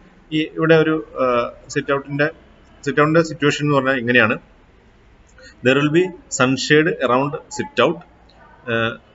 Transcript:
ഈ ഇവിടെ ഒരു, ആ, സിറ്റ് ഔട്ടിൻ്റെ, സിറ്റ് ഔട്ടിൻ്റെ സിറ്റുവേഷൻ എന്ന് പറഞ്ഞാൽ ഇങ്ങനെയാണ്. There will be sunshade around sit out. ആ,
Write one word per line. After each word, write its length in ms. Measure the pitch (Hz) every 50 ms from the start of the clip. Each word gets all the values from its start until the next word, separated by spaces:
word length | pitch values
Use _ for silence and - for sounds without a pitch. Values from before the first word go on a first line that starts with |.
| - - _ _ _ -
ഈ 100 | 156 156
ഇവിടെ 320 | 156 - - 160 160 160 160
ഒരു, 320 | 160 156 156 156 156 - - - 135 131
ആ, 280 | 127 123 120 120 - - - - -
സിറ്റ് 240 | - 143 143 -
ഔട്ടിൻ്റെ, 380 | 139 139 135 143 143 143 147 160 - - - - _ _ _ _ - - -
സിറ്റ് 160 | 143 127 151
ഔട്ടിൻ്റെ 220 | 156 160 160 170
സിറ്റുവേഷൻ 420 | 160 160 143 - 143 147 143 - 147
എന്ന് 100 | 147 143
പറഞ്ഞാൽ 220 | 139 127 131 135
ഇങ്ങനെയാണ്. 420 | 127 117 120 123 123 110 107 139 170 - _ _ _ _ _ _ _ _ _ _ _ _ _ - - _ _ _ - - - - - -
There 120 | 123 135 143
will 120 | 147 151
be 120 | 151 175 185 185
sunshade 840 | - - - - - - 127 131 135 131 - - 151 151 156 180 - - 135
around 240 | 117 123 131 139 143
sit 560 | 147 - - - - - 107 - - - 120
out. 100 | 160 170 170 - - _ _ _ _ _ - - - - - - 117
ആ, 260 | 113 113 113 117 117 - - _